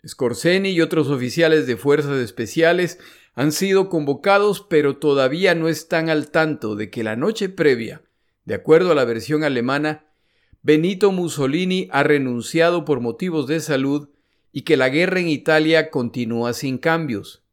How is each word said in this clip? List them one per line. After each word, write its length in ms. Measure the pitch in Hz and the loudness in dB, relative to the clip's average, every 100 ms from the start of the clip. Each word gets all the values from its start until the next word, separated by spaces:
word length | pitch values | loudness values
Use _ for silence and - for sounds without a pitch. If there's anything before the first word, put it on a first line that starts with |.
| - | -20
Skorzeny 640 | - 123 120 165 185 196 | -4 -4 0 0 0 0
y 100 | 175 | 0
otros 260 | 156 160 135 | 0 0 0
oficiales 580 | 139 123 160 160 156 127 | -2 -4 0 4 4 2
de 100 | 117 | -2
fuerzas 420 | 139 147 143 139 | 2 0 0 -4
especiales 800 | 117 - 110 160 165 175 175 - - - _ | -4 -6 -6 2 2 2 -2 -6 -20 -20 _
han 160 | - 147 | -2 -2
sido 380 | 151 196 190 190 | 0 2 2 2
convocados, 760 | 165 143 135 196 202 208 196 _ | -2 -2 -2 2 4 2 -2 _
pero 280 | 156 147 135 | 2 2 0
todavía 580 | 151 139 131 156 190 170 | 0 2 2 2 0 2
no 120 | 160 | 0
están 420 | 160 - 165 160 | -4 -2 -2 0
al 200 | 156 151 | -2 0
tanto 460 | 165 156 147 110 107 | 0 0 -2 -6 -6
de 140 | 107 | -8
que 120 | - | -6
la 140 | 110 110 | -6 -2
noche 320 | 175 226 190 | -4 -2 -6
previa, 540 | 185 151 123 113 135 _ _ _ _ | 0 2 2 -4 -14 _ _ _ _
de 100 | - | -8
acuerdo 380 | 101 - 160 185 | -8 4 4 4
a 20 | |
la 100 | 151 | 2
versión 380 | 120 113 120 151 | 0 -2 -2 -2
alemana, 640 | 151 127 120 143 151 151 _ _ _ _ _ _ | 0 -2 -2 -2 -2 -6 _ _ _ _ _ _
Benito 460 | - 151 170 190 202 | 2 2 2 2 0
Mussolini 760 | 190 170 143 135 156 185 185 185 | 2 -4 -2 -2 0 0 -2 -2
ha 140 | 139 | 0
renunciado 800 | 147 147 127 120 110 165 170 175 | 2 2 0 -4 -4 2 2 2
por 160 | 151 131 | -2 -2
motivos 480 | 120 - 185 160 127 | -2 -4 -4 -4 -2
de 100 | 160 | -4
salud 520 | 156 135 139 147 143 _ _ _ _ | -2 -2 0 -2 -6 _ _ _ _
y 100 | 139 | -12
que 140 | - 143 | 0 2
la 140 | 131 | 4
guerra 280 | 143 185 185 | 2 0 0
en 80 | 170 | -2
Italia 640 | 143 - 156 156 160 156 | -2 2 2 4 2 0
continúa 640 | 139 120 123 113 117 120 | -4 -4 -4 -4 -2 -4
sin 260 | 120 139 127 | -4 -6 -4
cambios. 640 | 165 165 156 101 - - _ | -2 -2 -2 -8 -10 -20 _